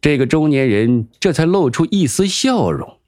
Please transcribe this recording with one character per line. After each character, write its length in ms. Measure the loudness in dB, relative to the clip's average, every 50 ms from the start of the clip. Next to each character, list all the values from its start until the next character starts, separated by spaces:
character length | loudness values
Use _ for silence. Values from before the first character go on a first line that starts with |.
这 160 | 2 0 0 2
个 80 | 0
中 240 | 0 0 0 2 2
年 180 | 2 2 2 0
人 400 | 0 0 2 2 0 0 -2 -4 _ _
这 120 | -2 -2
才 140 | 0 2 0
露 240 | 2 2 2 0 0
出 160 | 0 0 -2 0
一 160 | 0 0 0 0
丝 200 | 0 -2 -2 -2
笑 440 | -2 -2 -2 -2 0 0 0 -2
容， 260 | -2 -4 -8 -12 -16 _ _